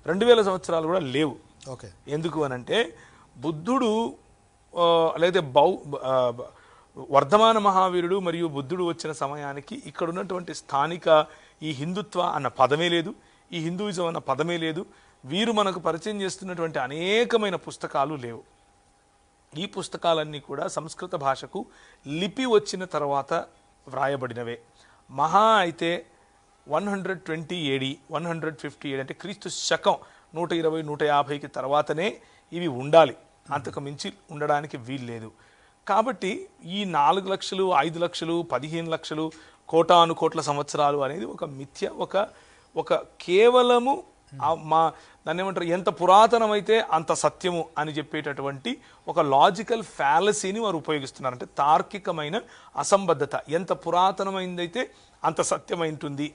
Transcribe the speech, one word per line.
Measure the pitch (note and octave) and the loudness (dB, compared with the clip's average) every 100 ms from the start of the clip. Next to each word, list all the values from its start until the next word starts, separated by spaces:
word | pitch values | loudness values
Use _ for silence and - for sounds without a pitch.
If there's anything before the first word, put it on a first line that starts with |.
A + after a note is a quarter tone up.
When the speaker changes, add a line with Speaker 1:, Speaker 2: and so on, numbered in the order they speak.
| - | -4
Speaker 1:
రెండు | F#3 A#3+ | 2 6
వేల | A#3 | 6
సంవత్సరాలు | G3+ F#3 - E3 D#3+ | 6 0 -2 -2 0
కూడా | F#3 | -2
లేవు. | C#3 C3+ D#3 A#2 - _ C3+ | 0 0 0 -4 -20 _ -16
Speaker 2:
ఓకే. | B2 G2+ - C3+ | -14 -16 -18 -8
Speaker 1:
ఎందుకు | D3+ E3 D#3 | -4 -4 -2
అనంటే | C#3+ B2+ B2 G3 C#4+ - - - _ - | -4 -4 -2 -2 -2 -6 -20 -20 _ -8
బుద్ధుడు, | D3 D3+ F3+ C4 A#3 A3 A#3 - _ _ _ _ _ E3+ | -6 -6 -2 0 2 0 -2 -8 _ _ _ _ _ 0
ఆ, | E3+ E3 E3 D#3+ | 4 4 2 2
లేదా | F3 F#3 | 2 2
బౌ-, | C#3+ C#3+ E3 G3 C#3+ C#3 | 2 4 4 2 -8 -8
ఆ, | C3 C3 B2 A#2+ B2 - - - _ - C3+ | 0 2 2 -2 -12 -18 -20 -20 _ -16 2
వర్ధమాన | C#3 C#3 G#3 A3+ A3 | 4 6 6 6 4
మహావీరుడు | G3+ F#3+ F#3 F3+ E3+ G3 | 4 4 2 2 0 -2
మరియు | F3 E3 E3 | -2 -2 -4
బుద్ధుడు | C#3 C3 F#3 | -4 -6 -4
వచ్చిన | F3 E3 D#3 | -4 -4 -8
సమయానికి | D3+ C#3 D3 C#3+ C#3 - B3 - | -6 -6 -6 -10 -12 -12 -14 -12
ఇక్కడ | - E3 | -6 -4
ఉన్నటువంటి | F3 F#3 F#3 E3+ | -4 -6 -8 -8
స్థానిక | D#3 - C#3 D#3 F3 E3+ D#3 D#3 - - - | -14 -4 -2 0 0 6 6 4 -6 -20 -10
ఈ | D#3 | -8
హిందుత్వ | C3 D#3+ F#3 D#3 F3+ | -6 -4 -4 -4 -2
అన్న | F3 D3+ B2+ | -2 0 -2
పదమే | - B2+ D3 F3 | 2 4 4 2
లేదు, | E3+ E3+ - _ _ - | 0 -2 -10 _ _ -12
ఈ | F3 | -6
హిందూయిజం | D#3+ F#3 G#3 F3+ E3+ | -6 -4 -6 -4 -4
అన్న | E3 | -4
పదమే | - C3+ E3 E3+ | -4 -2 -2 -2
లేదు. | D#3+ D#3+ - - _ _ B2+ | -2 -4 -8 -16 _ _ -6
వీరు | F3 A#3 | -2 0
మనకు | G#3+ G3 F3+ | 2 0 0
పరిచయం | E3 E3 G#3+ G#3 | -4 -4 -6 -6
చేస్తున్నటువంటి | F#3+ - F#3+ F3 E3 D3 | -6 -8 -10 -6 -4 -4
అనేకమైన | B2+ D3+ F3+ A3 A#3+ A3+ G#3 E3+ | -6 -4 0 0 2 2 0 -4
పుస్తకాలు | - - - D3+ C#3 D3+ | -8 -12 -4 -2 -2 -4
లేవు. | A#2+ A2+ - _ _ _ _ _ _ _ _ _ _ D3 | -10 -12 -18 _ _ _ _ _ _ _ _ _ _ -10
ఈ | G3 | -8
పుస్తకాలన్నీ | G3 - E3+ F3 D#3+ D3+ D3 | -8 -10 -4 0 0 -2 -10
కూడా | - C#3 F3+ | -10 -8 -6
సంస్కృత | D3+ D#3 - F3+ E3+ | -6 -10 -12 -8 -4
భాషకు | C#3 C3+ C3 G3 A#3+ - - _ C3+ | -2 -4 -6 -12 -12 -18 -20 _ -8
లిపి | D#3 G3 - B3+ | -4 -4 -2 2
వచ్చిన | G#3+ G#3 F#3 F#3 | 2 2 -8 -6
తర్వాత | D3+ C#3+ C#3 C3+ E3 - _ _ _ - | -4 -2 -2 -2 -4 -6 _ _ _ -10
వ్రాయబడినవే. | C3 C3+ C#3 B2 A#2 A#2 A#2 _ _ _ _ - | -4 -2 -2 -6 -8 -8 -10 _ _ _ _ -12
మహా | C3+ D#3 G3 | -2 2 4
అయితే | A3 A3 F3 - E3+ E3+ - _ _ _ _ _ - | 6 6 2 -2 -2 -4 -8 _ _ _ _ _ -4
వన్ | D#3 G3+ | -4 -2
హండ్రెడ్ | G3 F3+ F#3 | -4 -6 -8
ట్వంటీ | F3 D#3+ D#3 F3+ | -6 -8 -6 -4
ఏడీ, | C#3+ C3+ C3+ C#3 - | -2 -2 -4 -8 -8
వన్ | D#3 E3+ | -8 -6
హండ్రెడ్ | E3 D#3 D3+ | -6 -6 -8
ఫిఫ్టీ | D3 - D3 | -14 -10 -8
ఏడీ, | C3+ | -8
అంటే | C3+ | -8
క్రీస్తు | D#3+ F3 G3 F3 | -10 -12 -12 -10
శకం | - - E3 G3+ D#3 - - _ D#3+ | -6 -2 2 2 0 -6 -20 _ -8
నూట | E3+ | -4
ఇరవై, | E3 D#3+ D#3+ | 0 0 -2
నూట | D3+ D3 | -6 -2
యాభైకి | D3+ C#3+ C3+ C#3+ D3 | 2 2 0 -4 -8
తర్వాతనే | C#3+ C3+ D3 D3+ D3+ G3+ - - _ - | -8 0 0 0 -2 -2 -6 -20 _ -12
ఇవి | E3+ F3 | -6 -6
ఉండాలి, | B2 C#3+ E3 C#3+ A2+ _ _ - | -4 6 8 8 2 _ _ -8
అంతకు | C#3+ B2+ D3+ | -6 -6 -8
మించి | C#3 C#3+ G3 - - | -10 -10 -12 -12 -14
ఉండడానికి | D3 D3 D3 D3+ C#3+ | -6 0 0 -2 -12
వీల్లేదు. | A#2 C3+ A#2+ A#2 A2 _ _ _ _ _ - | -10 -10 -8 -10 -14 _ _ _ _ _ -2
కాబట్టి | G3+ A#3 G3+ C#4 F4+ F#4+ _ E3 | 0 0 -2 -4 -6 -12 _ -10
ఈ | G3 G3 | -6 -2
నాలుగు | D#3 D3 F#3 F#3+ | 2 4 2 0
లక్షలు, | F#3+ - F#3+ F#3+ D#3 | -6 -4 -2 2 2
ఐదు | D#3+ E3 | 0 -2
లక్షలు, | E3+ - E3 E3+ E3+ | -4 -4 -4 -4 -2
పదిహేను | B2+ D3 E3 E3 | -4 -4 -8 -6
లక్షలు, | D#3 - D#3 D#3+ - - _ - | -6 -6 -6 -6 -8 -20 _ 0
కోటాను | E3 E3 F3 E3 | 2 6 8 6
కోట్ల | D#3+ D#3+ D#3+ | 4 0 -2
సంవత్సరాలు | D3 C#3+ C#3+ D3 C#3+ C#3+ | -2 -2 -2 0 0 2
అనేది | C3+ D#3+ G#3+ | -2 -4 -10
ఒక | - D#3+ | -8 -10
మిథ్య, | C3+ C#3 - G3 | -10 -14 -8 -8
ఒక, | - E3+ F#3+ G#3+ - - - _ D#3+ | -6 -4 -2 -2 -8 -20 -20 _ -6
ఒక | D3+ | 0
కేవలము | D#3+ - - - F#3 A#3+ B3 B3 A#3+ B3 F4+ - _ _ C#3 | -2 -2 -12 2 6 8 8 6 4 4 -2 -6 _ _ -4
ఆ | D3 | -2
మా, | E3 D#3 D#3+ D#3+ - - - D#3 | -2 2 2 2 0 -20 -12 -6
దాన్ని | F3 | -4
ఏమంటారు, | F#3+ F3+ E3+ | -4 -4 -2
ఎంత | F3+ F#3 | 0 0
పురాతనమైతే | D#3+ F3 G3 A3 A#3 G#3+ G#3 G#3+ A3 - | 2 8 10 10 6 4 2 4 2 4
అంత | D#3+ D#3 | 0 0
సత్యము | D#3+ D3+ - F3+ F3 D#3 - | 2 0 0 -2 -2 -4 -4
అని | D#3 | -4
చెప్పేటటువంటి | D3+ D3 D#3 D3 C#3 C#3 C#3 A#3 C#4+ - - - | -4 -6 -6 -6 -6 -6 -6 -6 -8 -12 -16 -4
ఒక | E3 | 0
లాజికల్ | D3 C#3 F3 F#3+ G#3+ A3+ | 4 8 6 6 -4 -4
ఫ్యాలసీని | F3 - C#3 D#3 G3+ G#3 F#3+ G#3+ | -6 -2 2 4 2 0 -2 -2
వారు | G#3+ E3 | -2 -2
ఉపయోగిస్తున్నారు. | - D3+ C3 - C3 B2 | -4 -4 -6 -6 -6 -6
అంటే | - - | -10 -2
తార్కికమైన | C#3+ F3 F3+ G3+ F#3+ E3 D3 E3+ - - - - | 4 4 2 -6 -6 -6 -4 -6 -8 -20 -12 -6
అసంబద్ధత, | C#3+ G3 F#3 D3 C#3+ C3+ - | 2 2 4 0 0 -4 -2
ఎంత | E3 F#3 | -4 -2
పురాతనమైందైతే | F3+ F3+ F3+ F#3+ F#3+ G3 F#3+ F#3 F3 F3 A#3+ A3+ - - - | -4 0 2 2 2 -4 -4 -6 -6 -6 -6 -8 -10 -20 -6
అంత | D#3 D#3 | -4 -2
సత్యమైంటుంది | D#3 D3+ - F3+ D#3+ D3+ D3+ C#3 D3 | -2 -2 -4 -4 -4 -6 -8 -6 -8